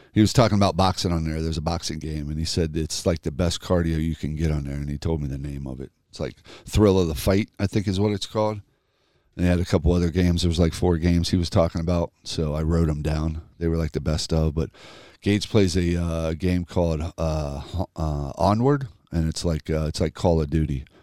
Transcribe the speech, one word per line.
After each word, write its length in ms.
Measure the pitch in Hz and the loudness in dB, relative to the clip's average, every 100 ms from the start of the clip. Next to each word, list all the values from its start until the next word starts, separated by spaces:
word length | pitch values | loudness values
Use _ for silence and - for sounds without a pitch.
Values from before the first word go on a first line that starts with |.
| - | -4
He 80 | - | 2
was 120 | 107 | 4
talking 240 | - 113 104 | 6 4 4
about 180 | 98 85 | 2 4
boxing 360 | 95 90 92 | 0 0 -2
on 120 | 85 | -2
there. 160 | 80 78 | -2 -4
There's 160 | 80 78 | -4 -4
a 40 | |
boxing 380 | 78 82 - 78 | -4 -4 -6 -8
game, 280 | 76 78 73 | -6 -6 -6
and 100 | 76 | -4
he 40 | |
said 320 | 80 - 82 78 | -4 -2 -2 -2
it's, 300 | 80 - - | -4 -2 0
like, 160 | 87 | 0
the 80 | 87 | -4
best 300 | 69 87 - | -2 -2 -2
cardio 420 | - 90 82 80 | 0 0 2 0
you 120 | 82 80 | -2 -4
can 180 | 73 | -6
get 160 | 78 82 | -2 -2
on 140 | 76 | -2
there, 100 | 69 | -4
and 160 | 71 73 | -6 -6
he 80 | 73 | -6
told 240 | 82 80 | -4 -2
me 60 | 71 | -4
the 100 | 67 | -6
name 280 | 71 71 67 | -8 -8 -10
of 120 | 65 | -10
it. 120 | 65 _ _ | -14 _ _
It's, 80 | - | -10
like, 160 | 69 - - - - | -10 -10 -20 -20 -2
Thrill 320 | - 104 95 | 4 6 6
of 80 | 87 | 2
the 80 | |
Fight, 360 | 78 - 98 113 _ | 0 2 2 0 _
I 80 | 98 | -2
think 180 | 110 101 | -2 -2
is 140 | 95 | 0
what 100 | 104 | 0
it's 160 | 101 - | -2 -4
called. 340 | 113 107 104 - _ _ _ _ _ _ - | -2 -2 -4 -12 _ _ _ _ _ _ 0
And 80 | |
they 40 | 90 | 2
had 120 | 87 | 2
a 40 | |
couple 280 | 90 92 90 | 2 2 2
other 180 | 87 87 | 2 2
games. 320 | 87 90 85 | 2 2 2
There 60 | 87 | 2
was, 100 | 82 | 4
like, 160 | 82 | 2
four 240 | - 90 85 | 4 0 2
games 300 | 87 85 85 | 2 2 2
he 60 | 92 | 0
was 120 | 85 | 2
talking 320 | - 82 87 | 2 2 0
about, 300 | 82 87 85 - | -2 0 -2 -8
so 280 | - - 78 | -10 -4 -2
I 80 | 76 | -2
wrote 260 | 78 82 82 | 0 2 2
'em 120 | 73 | 0
down. 420 | 73 76 80 80 - _ | -2 -2 -2 -4 -12 _
They 100 | 82 | -2
were, 80 | 82 | -2
like, 160 | 80 | -2
the 80 | 76 | -4
best 320 | 71 76 - | -2 -4 0
of, 240 | 80 78 73 | 0 0 0
but 140 | 80 - - - - - | -6 -8 -20 -20 -20 -6
Gage 260 | 101 104 - | 0 0 2
plays 280 | 113 95 87 | 2 4 2
a, 200 | 87 87 | 0 0
uh, 300 | 85 82 80 | -2 -2 -4
game 300 | 80 92 90 | -2 0 0
called, 360 | 85 - 85 78 82 - | -2 0 0 0 -4 -4
uh, 420 | 82 78 73 71 | -4 -2 -4 -8
Ho-, 280 | 71 85 - | -8 -6 -6
uh, 380 | - 80 73 69 - | -4 -4 -4 -6 0
Onward, 520 | 90 107 127 143 135 - _ | 2 4 2 2 -2 -12 _
and 160 | 85 80 | -2 0
it's 160 | - | -2
like, 260 | 87 80 - | -2 -2 -2
uh, 140 | 78 78 | -2 -2
it's 140 | - | -2
like 140 | 80 | -4
Call 260 | - 95 82 | 0 2 2
of 100 | 76 | 2
Duty. 340 | 80 76 69 - - | 0 0 -2 -8 -18